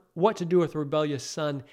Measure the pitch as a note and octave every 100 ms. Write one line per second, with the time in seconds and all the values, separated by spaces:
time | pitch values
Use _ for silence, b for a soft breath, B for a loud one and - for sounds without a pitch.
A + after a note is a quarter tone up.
0 | _ - G3+ - E3+ F3+ D#3+ D#3 C#3+ D3+
1 | D3+ C#3 - - D3+ C#3+ B2